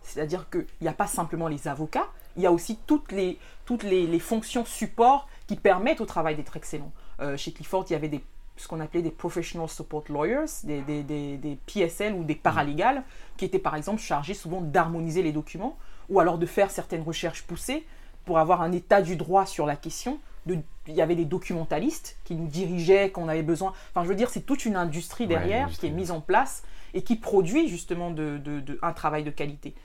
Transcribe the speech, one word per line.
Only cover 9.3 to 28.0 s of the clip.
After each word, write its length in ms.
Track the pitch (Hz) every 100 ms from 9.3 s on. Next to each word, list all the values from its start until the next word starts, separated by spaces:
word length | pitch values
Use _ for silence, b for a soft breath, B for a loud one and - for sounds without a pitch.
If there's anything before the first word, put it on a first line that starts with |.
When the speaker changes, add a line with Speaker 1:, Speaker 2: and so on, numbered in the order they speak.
| 170 160 170 160
Speaker 1:
support 360 | - 147 151 151
lawyers, 340 | 147 160 269 311 -
des, 180 | - 143
des, 200 | 139 147
des, 360 | 143 147 143 139
des 200 | 147 143 -
P 140 | 208
S 220 | 165 -
L 100 | 208
ou 100 | 190
des 100 | 156
paralégales, 720 | 147 170 156 147 147 220 277 - B B -
qui 80 | 190
étaient 120 | 185
par 160 | 160
exemple 280 | 151 151 214
chargés 320 | - 147 143
souvent 260 | 202 165 185
d'harmoniser 640 | 160 156 165 170 165 160
les 100 | 165
documents 460 | 151 147 175 226 - b b b
ou 100 | 190
alors 160 | 170 165
de 100 | 170
faire 240 | - 196
certaines 320 | - - 165
recherches 420 | 160 156 170 -
poussées 420 | - 170 - 302 - b b b -
pour 120 | 165
avoir 220 | 160 180
un 120 | 165
état 280 | 180 - 202
du 160 | 175 180
droit 300 | 156 190 185
sur 180 | -
la 120 | 151 147
question. 420 | 160 - 247 294 b b
De, 140 | 165 170 - - -
il 80 |
y 60 | 156
avait 160 | 160 170
des 80 |
documentalistes 960 | 160 180 - 175 160 151 247 - - -
qui 100 | -
nous 120 | 170 165
dirigeaient 640 | 156 185 180 165 196 196
quand 120 | 190
on 60 | 165
avait 140 | 160
besoin. 300 | 156 165 190 B B
Enfin, 140 | 175
je 40 | 170
veux 60 |
dire, 160 | 190 240
c'est 120 | - -
toute 180 | 285
une 120 | 233 190
industrie 480 | 170 156 - -
Speaker 2:
Ouais, 60 | 214
Speaker 1:
derrière 320 | 165 180 220
Speaker 2:
l'industrie, 180 | 269 -
Speaker 1:
qui 60 | 160
est 100 | 160
Speaker 2:
ouais. 40 |
Speaker 1:
mise 100 | 175
en 100 | 165
place 420 | 165 208 - - - B B
et 80 | -
qui 140 | - 220
produit 520 | - 196 170 277 311
justement 420 | 175 - 175